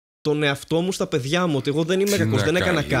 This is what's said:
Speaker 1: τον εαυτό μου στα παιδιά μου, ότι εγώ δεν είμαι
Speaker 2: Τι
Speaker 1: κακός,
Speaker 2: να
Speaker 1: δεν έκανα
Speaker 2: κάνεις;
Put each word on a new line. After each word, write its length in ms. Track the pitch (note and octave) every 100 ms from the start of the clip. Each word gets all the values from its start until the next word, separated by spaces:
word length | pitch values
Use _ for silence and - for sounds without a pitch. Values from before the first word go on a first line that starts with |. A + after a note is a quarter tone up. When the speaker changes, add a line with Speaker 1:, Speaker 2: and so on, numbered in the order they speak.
| _ _
Speaker 1:
τον 200 | D#3 D3+
εαυτό 380 | D3+ C#3 - D#3+
μου 120 | F3+
στα 140 | G3 F#3
παιδιά 400 | D3+ C3 F3 F3+
μου, 100 | C#3
ότι 140 | B2
εγώ 140 | C#3+
δεν 160 | E3 F#3+
είμαι 100 | G3+
Speaker 2:
Τι 80 | G3+
Speaker 1:
κακός, 200 | A2 -
Speaker 2:
να 40 |
Speaker 1:
δεν 120 | G#2 E3+
έκανα 260 | F#3 E3
Speaker 2:
κάνεις; 60 | C#3 C3